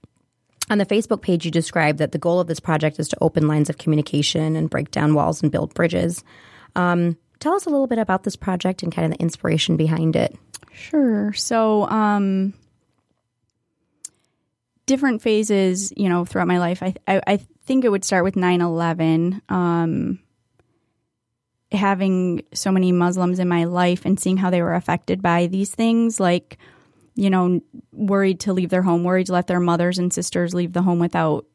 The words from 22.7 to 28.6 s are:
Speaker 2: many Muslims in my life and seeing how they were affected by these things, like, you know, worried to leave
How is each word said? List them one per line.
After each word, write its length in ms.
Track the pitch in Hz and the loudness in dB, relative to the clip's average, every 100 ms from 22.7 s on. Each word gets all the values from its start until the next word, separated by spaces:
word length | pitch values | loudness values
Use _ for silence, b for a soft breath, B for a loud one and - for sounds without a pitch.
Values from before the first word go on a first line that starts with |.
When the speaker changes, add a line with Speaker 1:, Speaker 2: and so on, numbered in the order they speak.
Speaker 2:
many 200 | 190 180 | 2 2
Muslims 460 | 175 175 185 180 180 | 2 2 2 0 0
in 80 | 180 | 0
my 160 | 170 | 0
life 420 | 170 180 180 180 185 | 0 0 2 0 0
and 120 | 196 | 0
seeing 200 | 185 185 | 0 0
how 100 | 185 | 2
they 140 | 180 | 0
were 120 | 170 | 0
affected 460 | 175 - 165 - 185 | -2 -2 -4 -2 -2
by 260 | 180 170 175 | 0 0 0
these 220 | 190 202 | -2 -4
things, 440 | - 226 233 233 220 | -2 0 2 0 0
like, 380 | 180 180 - - b b b b b | 0 0 -4 -18 b b b b b
you 140 | - 196 | -2 2
know, 320 | 185 180 180 - - - | 2 2 0 -4 -16 -18
worried 480 | - 202 196 196 185 | -6 0 2 2 0
to 140 | 202 | -2
leave 160 | 185 | -2